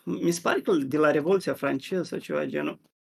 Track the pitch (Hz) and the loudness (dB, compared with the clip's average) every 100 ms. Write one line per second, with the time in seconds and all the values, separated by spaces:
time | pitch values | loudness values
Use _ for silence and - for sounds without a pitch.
0 | 175 180 170 170 233 392 - 170 135 151 | -8 0 0 0 0 0 2 2 2 2
1 | 151 147 160 196 156 131 139 139 - 185 | 4 4 2 0 0 -2 -2 -2 -2 -4
2 | 156 180 - 147 143 147 147 151 _ _ | -4 -8 -4 -4 -2 -4 -4 -8 _ _